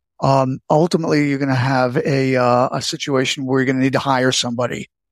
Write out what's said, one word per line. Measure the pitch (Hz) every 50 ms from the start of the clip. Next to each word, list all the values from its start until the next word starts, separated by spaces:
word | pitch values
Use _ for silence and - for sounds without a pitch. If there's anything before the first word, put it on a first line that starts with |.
| _ _ _ - -
um, | 135 135 135 131 131 135 - _ -
ultimately | 160 151 170 180 - 160 165 160 156 147 147 143
you're | 139 135
gonna | 143 139 131
have | 123 123 135 135 127 127 123 120
a, | - - 165 139 135 135 131 131
uh, | 127 123 120 120 123 127 - -
a | 143 -
situation | - - 156 - 151 139 131 135 131 - 147 135
where | 127 135 135
you're | 131
gonna | 131 135 131
need | 131 135 127
to | 127
hire | - 139 135 127 127 131 123
somebody. | - - 123 120 120 123 120 - - - _ _ _ _ _